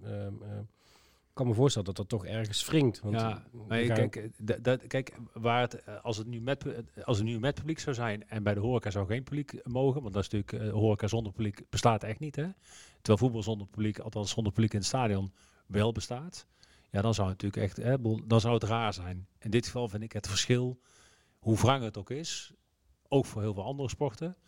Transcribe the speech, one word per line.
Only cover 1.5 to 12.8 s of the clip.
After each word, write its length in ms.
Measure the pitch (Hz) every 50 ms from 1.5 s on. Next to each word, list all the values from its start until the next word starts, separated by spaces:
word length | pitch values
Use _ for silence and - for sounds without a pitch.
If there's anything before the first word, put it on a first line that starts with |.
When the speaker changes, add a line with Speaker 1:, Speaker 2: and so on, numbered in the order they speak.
| 107
Speaker 1:
voorstellen 340 | 110 135 135 - 110 90
dat 80 | 95 90
dat 120 | - 101 -
toch 160 | 120 104 92
ergens 400 | 78 104 113 110 104 101 - -
wringt. 360 | - 156 160 139 117 104 -
Want 140 | - 104 107
Speaker 2:
Ja, 280 | 113 113 113 104 - - -
Speaker 1:
we 60 | - 117 107
Speaker 2:
maar 120 | - 113 113
je 60 | 120
Speaker 1:
gaan 100 | 120 113
Speaker 2:
kijk, 200 | 110 110 107 -
eh, 80 | 110 104 113 -
dat, 260 | - 107 107 107 113 120
dat, 240 | 123 127 - -
kijk, 300 | - - 135 135 - - 113 117 - -
waar 280 | 120 113 117 120 123
het, 220 | 123 117 - - -
eh, 200 | - 104 - -
als 140 | 120 107
het 100 | 107 110
nu 140 | 120 120 117
met 160 | 117 131 139
pu-, 120 | - - 143
eh, 320 | - 120 113 - _ - -
als 140 | - 117
het 80 | 101 107
nu 140 | 113 120 110
met 160 | 117 143 -
publiek 240 | - 143 151 160 -
zou 160 | - 151 131
zijn 340 | 113 120 110 104 107 - -
en 140 | 110 110 101
bij 100 | 104 104
de 60 | 101
horeca 300 | 104 120 127 113 - 101
zou 180 | 92 104 98
geen 160 | 87 113 131 131
publiek 360 | - 143 147 143 - - - -
mogen, 340 | 127 120 131 135 135 127 143
want 120 | - 101 92
dat 100 | 101 98
is 60 | -
natuurlijk, 380 | - 104 98 - 113 117 110
eh, 60 | 107 101 107
horeca 280 | 107 110 104 - 110
zonder 240 | 101 113 117 110 101
publiek 380 | - - 110 104 - - - -
bestaat 340 | - - - - 110 101 -
echt 160 | 107 110 -
niet, 160 | 156 151 -
hè? 120 | 139 151 185 - - _ - - -